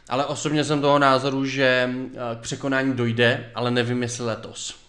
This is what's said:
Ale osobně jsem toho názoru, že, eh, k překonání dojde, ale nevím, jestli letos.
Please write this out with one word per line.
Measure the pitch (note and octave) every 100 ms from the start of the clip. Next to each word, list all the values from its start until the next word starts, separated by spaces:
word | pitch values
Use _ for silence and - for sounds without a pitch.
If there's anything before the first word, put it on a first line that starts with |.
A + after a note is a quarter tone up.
| -
Ale | B2+ C#3+
osobně | C#3 D3+ D3+
jsem | C#3 D3
toho | C#3+ C#3+
názoru, | C#3 C3 C#3 C3+ C3+
že, | C3+ C3 B2+ B2+
eh, | B2+ B2+ - A#2+ A#2
k |
překonání | - C#3+ C#3 C3 C3+
dojde, | B2 A#2+ A2+ A#2+ C3+ - A2
ale | B2
nevím, | B2 A#2+ B2
jestli | A#2+ A#2 A#2+
letos. | G#2 F#2 - - -